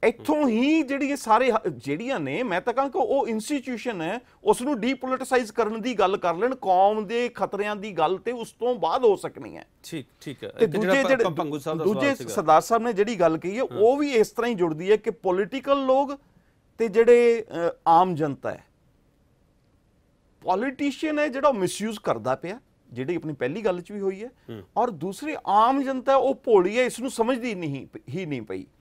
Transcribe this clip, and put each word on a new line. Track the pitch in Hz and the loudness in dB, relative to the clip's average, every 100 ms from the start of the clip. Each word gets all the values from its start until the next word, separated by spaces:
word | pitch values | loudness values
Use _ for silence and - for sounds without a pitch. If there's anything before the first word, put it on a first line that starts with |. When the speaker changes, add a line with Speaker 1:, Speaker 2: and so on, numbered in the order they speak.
Speaker 1:
ਇੱਥੋਂ | 220 226 220 302 294 | 0 -2 -2 0 2
ਹੀ | 220 269 320 | 2 2 2
ਜਿਹੜੀ | 269 277 269 | 0 -2 -4
ਇਹ | 285 | -4
ਸਾਰੇ | - 220 254 | 2 2 2
ਹ-, | 214 - | 0 -2
ਜਿਹੜੀਆਂ | 123 120 147 233 254 | -8 -6 -6 -4 -4
ਨੇ, | 139 147 | -4 -4
ਮੈਂ | 247 175 | -2 -4
ਤਾਂ | 185 | -2
ਕਹਾਂ | 240 277 | -2 -2
ਕਿ | 381 | -2
ਉਹ | 262 277 220 | 0 0 0
ਇੰਸਟੀਚਿਊਸ਼ਨ | 220 220 285 247 233 247 208 | -4 -4 -6 -6 -8 -6 -6
ਹੈ, | 160 220 - _ | -6 -6 -10 _
ਉਸ | - - | 0 0
ਨੂੰ | 247 277 | 0 -2
ਡੀਪੋਲਿਟੀਸਾਈਜ਼ | 220 269 254 262 262 254 233 | -2 -4 -4 -6 0 0 0
ਕਰਨ | - 214 226 | -2 -2 -2
ਦੀ | 220 | -6
ਗੱਲ | 220 190 196 | 0 0 2
ਕਰ | 180 170 | -2 -2
ਲੈਣ, | 226 262 | -2 -4
ਕੌਮ | 190 180 196 214 208 | 0 4 4 2 -2
ਦੇ | 233 240 | -2 -4
ਖਤਰਿਆਂ | 233 190 196 208 208 | -4 -6 -4 -4 -4
ਦੀ | 208 | -8
ਗੱਲ | 170 156 185 | -2 0 0
ਤੇ | - | -6
ਉਸ | 247 226 | -8 -10
ਤੋਂ | - 233 247 | -6 -4 -2
ਬਾਅਦ | 165 220 | 0 2
ਹੋ | 247 185 | 4 2
ਸਕਣੀ | 165 - 113 80 | -2 -12 -16 -16
ਹੈ। | - _ | -20 _
Speaker 2:
ਠੀਕ, | - 160 123 _ | -14 -12 -14 _
ਠੀਕ | - 135 | -16 -12
ਹੈ। | 104 | -14
Speaker 1:
ਤੇ | - 220 | 0 0
Speaker 2:
ਇੱਕ | 160 | 2
ਜਿਹੜਾ | 208 | 2
Speaker 1:
ਦੂਜੇ | 226 | 2
Speaker 2:
ਪ-, | 269 | 4
Speaker 1:
ਜਿਹੜੇ | 269 | 2
Speaker 2:
ਪ-, | 208 | 2
ਭੰਗੂ | 151 165 147 | -2 -4 -4
ਸਾਹਿਬ | 147 160 | -4 -2
ਦਾ | 160 | 0
Speaker 1:
ਦੂਜੇ | 208 | 0
Speaker 2:
ਸਵਾਲ | 277 269 | 0 -2
ਸੀਗਾ। | 120 | -4
Speaker 1:
ਸਰਦਾਰ | 113 160 156 | -4 6 6
ਸਾਹਿਬ | 165 226 | 6 0
ਨੇ | 233 | 0
ਜਿਹੜੀ | 202 208 226 | 0 0 2
ਗੱਲ | 170 160 | 2 2
ਕਹੀ | 170 202 | -4 -4
ਹੈ, | |
Speaker 2:
ਹਾਂ। | 262 123 | -4 4
Speaker 1:
ਉਹ | 214 277 | 4 4
ਵੀ | 294 | 2
ਇਸ | 254 208 | 2 2
ਤਰ੍ਹਾਂ | - 233 | 0 -4
ਹੀ | 226 | 0
ਜੁੜਦੀ | 175 156 185 | 0 -2 2
ਹੈ | 214 | 2
ਕਿ | 220 | 2
ਪੋਲੀਟੀਕਲ | 190 190 180 202 269 269 277 269 | -4 -2 0 0 -4 0 0 2
ਲੋਕ | 262 277 277 _ _ _ _ _ _ | 2 2 -6 _ _ _ _ _ _
ਤੇ | 226 | 0
ਜਿਹੜੇ, | 196 233 240 240 233 220 | 4 8 8 8 2 -2
ਅ, | 156 170 - - | -2 -4 -2 4
ਆਮ | 165 185 165 | 6 6 2
ਜਨਤਾ | 151 135 117 | -2 -4 -8
ਹੈ, | - _ _ _ _ _ _ _ _ _ _ _ _ _ _ _ _ _ _ | -10 _ _ _ _ _ _ _ _ _ _ _ _ _ _ _ _ _ _
ਪੋਲੀਟੀਸ਼ੀਅਨ | - 185 254 262 285 262 320 302 | -2 0 -2 -2 -4 -2 -4 -2
ਹੈ | 294 | -2
ਜਿਹੜਾ | 254 285 | 2 2
ਉਹ | |
ਮਿਸਯੂਜ਼ | 240 180 - 208 214 | 2 -2 -2 -6 -6
ਕਰਦਾ | - 120 110 131 | -4 -4 -2 -4
ਪਿਆ, | 165 220 _ _ _ | -4 -12 _ _ _
ਜਿਹੜੀ | 120 131 175 | -10 -4 -4
ਆਪਣੀ | 147 | -6
ਪਹਿਲੀ | 147 127 175 | -6 -4 -2
ਗੱਲ | 220 180 | -2 -4
'ਚ | 175 | -6
ਵੀ | 202 | -6
ਹੋਈ | 196 190 | -6 -6
ਹੈ, | 226 _ - | -10 _ -16
Speaker 2:
ਹੂੰ। | 113 92 - | -16 -10 -2
Speaker 1:
ਔਰ | 247 | -2
ਦੂਸਰੀ | 180 165 196 294 294 - | -2 -8 -8 -8 -8 0
ਆਮ | 196 226 269 | 4 4 2
ਜਨਤਾ | 262 262 254 269 | 0 -4 2 4
ਉਹ | 262 269 | 4 -2
ਭੋਲੀ | - 214 180 220 | 4 6 6 2
ਹੈ, | |
ਇਸ | 247 247 | 0 0
ਨੂੰ | 254 | -8
ਸਮਝਦੀ | 220 226 262 240 202 | -2 -2 0 -2 -6
ਨਹੀਂ | 165 139 110 | -6 -8 -10
ਪ-, | 113 - | -18 -12
ਹੀ | 139 185 | -10 -6
ਨਹੀਂ | 139 | -8
ਪਈ। | 110 95 - _ | -8 -12 -12 _